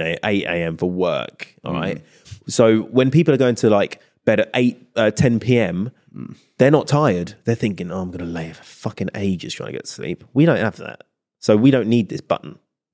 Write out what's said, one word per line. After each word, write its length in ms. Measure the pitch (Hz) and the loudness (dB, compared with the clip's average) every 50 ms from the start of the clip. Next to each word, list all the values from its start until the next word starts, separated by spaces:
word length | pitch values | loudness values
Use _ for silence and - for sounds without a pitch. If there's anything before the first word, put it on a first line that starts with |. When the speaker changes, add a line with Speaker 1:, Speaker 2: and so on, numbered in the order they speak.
| 80 82 85 - - | -4 -4 -4 -4 -2
Speaker 1:
eight 220 | 107 104 101 - | -2 -2 -2 -2
A 40 | - 87 87 85 | -2 -4 -4 -4
M 140 | 82 82 | -4 -4
for 120 | - 90 92 | -4 -4 -4
work, 640 | 90 92 90 85 78 67 58 - - - - - _ _ - | -2 0 -2 0 -2 -2 -4 -8 -12 -18 -20 -20 _ _ -10
all 80 | - - | -8 -6
Speaker 2:
Mm. 80 | - | -6
Speaker 1:
right? 200 | 85 98 - - - _ _ _ _ - - - _ | -4 -6 -6 -8 -12 _ _ _ _ -20 -20 -18 _
So 360 | - - - 120 113 110 110 101 | -4 2 4 6 6 6 4 0
when 280 | - - 123 127 131 | 0 2 2 2 4
people 220 | 135 160 170 - 143 | 4 4 4 4 2
are 40 | |
going 180 | 123 131 123 120 | 2 2 0 0
to, 140 | - - 113 | 2 2 2
like, 300 | 107 101 95 - - - _ _ _ _ - | 4 2 2 -2 -6 -12 _ _ _ _ -2
bed 160 | - 110 104 | 0 2 2
at 100 | 104 - - | 0 0 0
eight, 320 | 127 127 123 - - - _ - | 0 0 0 -2 -4 -10 _ -2
uh, 160 | - 110 107 | 0 2 2
ten 280 | 107 - 147 127 117 110 | 2 2 2 2 2 0
P 200 | 98 117 123 120 | 0 2 2 2
M, 320 | 110 87 87 90 101 123 - _ _ _ - | 2 0 -2 -4 -6 -8 -10 _ _ _ -18
Speaker 2:
Mm. 200 | - - - - - _ _ _ | -16 -16 -16 -16 -20 _ _ _
Speaker 1:
they're 140 | - 131 135 | 2 4 6
not 160 | 151 143 - | 6 4 2
tired. 460 | - 143 143 156 131 95 90 87 92 - _ - | 2 0 2 2 2 0 0 -4 -8 -12 _ -4
They're 120 | 117 117 | -4 -2
thinking, 360 | - - 110 95 - 90 90 | -2 -2 -4 -4 -4 -8 -8
"Oh, 80 | 85 95 | -8 -8
I'm 100 | 92 90 | -8 -8
gonna 140 | 87 85 87 | -10 -10 -10
lay 260 | 85 85 82 80 82 80 | -8 -8 -8 -10 -12 -14
for 100 | - - | -18 -20
fucking 460 | - - - - 113 - - 104 90 - | -20 -12 -8 -8 -8 -6 -6 -8 -8 -6
ages 400 | - 101 98 92 82 - - - | -4 -4 -4 -4 -4 -6 -10 -12
trying 140 | - - | -12 -10
to 60 | - - | -10 -10
get 120 | - - | -12 -12
to 60 | - | -14
sleep." 320 | - - - 78 87 - - _ - | -14 -10 -10 -10 -10 -10 -12 _ 2
We 120 | 131 151 | 2 4
don't 120 | 165 135 | 4 4
have 200 | 92 107 107 - | 2 0 -2 -4
that. 260 | - - - - - - _ _ _ _ _ _ _ | -8 -14 -16 -18 -18 -20 _ _ _ _ _ _ _
So 180 | - - 107 | 2 2 4
we 120 | 107 117 139 | 6 6 4
don't 180 | 131 127 107 107 | 4 4 2 2
need 180 | 117 120 104 - | 2 2 0 0
this 120 | - - | -6 -8
button. 360 | - - - - - - - _ _ _ _ _ _ _ | -4 -4 -4 -4 -6 -12 -20 _ _ _ _ _ _ _